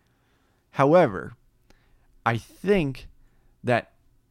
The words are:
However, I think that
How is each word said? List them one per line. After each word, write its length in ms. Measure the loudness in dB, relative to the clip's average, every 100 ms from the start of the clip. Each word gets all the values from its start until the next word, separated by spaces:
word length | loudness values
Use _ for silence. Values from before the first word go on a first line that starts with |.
| _ _ _ _ _ _ _
However, 640 | 0 4 4 4 -2 -12 -18 _ _ _ _ _ _ _ _ -4
I 120 | -4
think 720 | -8 -10 -2 0 -2 -8 -18 _ _ _ _ _
that 300 | -4 -2 -4 _ _ _ _